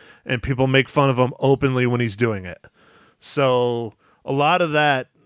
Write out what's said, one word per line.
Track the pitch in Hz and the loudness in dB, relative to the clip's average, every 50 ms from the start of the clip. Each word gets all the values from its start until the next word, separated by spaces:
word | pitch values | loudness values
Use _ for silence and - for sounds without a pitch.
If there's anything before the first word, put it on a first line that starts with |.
| - - - _ _ | -20 -20 -20 _ _
and | - 127 120 - | -6 -6 -4 -4
people | - 135 117 131 | -4 -2 0 0
make | 131 131 135 120 - | 2 4 2 2 2
fun | - 151 139 135 | 0 2 2 2
of | 127 120 | 2 2
him | 127 123 - - | 0 0 0 0
openly | - 135 139 117 143 135 131 127 127 | 2 2 2 2 2 0 0 0 0
when | 120 120 120 | 0 0 0
he's | 120 117 98 | -2 -4 -2
doing | 101 123 117 107 98 92 | -2 -2 -2 -2 -4 -8
it. | 90 85 - - - _ _ _ _ _ _ _ _ _ _ | -10 -14 -16 -18 -20 _ _ _ _ _ _ _ _ _ _
So | - - - 147 139 131 127 123 123 120 120 117 117 107 - _ _ _ _ _ _ | -12 -8 -4 0 0 2 2 2 0 0 -2 -4 -6 -8 -12 _ _ _ _ _ _
a | - 135 | -6 -2
lot | 139 143 151 175 180 | 0 0 2 2 2
of | 175 160 147 | 0 0 0
that | 151 151 147 139 131 131 - _ _ _ | 2 2 2 2 0 -2 -8 _ _ _